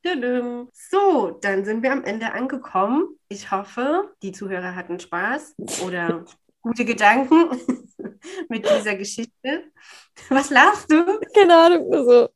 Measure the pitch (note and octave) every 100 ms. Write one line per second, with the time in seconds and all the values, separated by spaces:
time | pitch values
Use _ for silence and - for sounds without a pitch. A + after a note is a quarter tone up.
0 | E4+ E4 B3 B3 A#3+ A#3+ B3 _ - F#4+
1 | G4+ D4+ F#3+ E3 G3+ G3 G3 A3 C4 C4+
2 | - A3 A3+ G#3+ B3+ C4+ - F#3 G3+ C4+
3 | F#4+ - _ G3+ - G3 G3+ - C4 E4+
4 | G4+ _ G3 F#3+ G3 F#3 F#3 F3+ F#3 F3
5 | - F3 G3+ C#4 - - - - F3+ F3+
6 | E3+ E3 - _ _ _ A#3 A3+ A3+ G#3+
7 | G#3+ A#3 C4 D#4+ E4+ B3+ - - - -
8 | - - E4+ F#4+ E4+ A3+ G#4+ D5 G#3+ G3+
9 | G3+ - A#3 _ B3+ D#4 - _ - -
10 | _ - - C4 C#4+ C4 E4 G#4 - D#4
11 | F4 G#4+ G4 G#4 F#4 E4 E4 F4 - D#4
12 | B3 A#3+ A#3+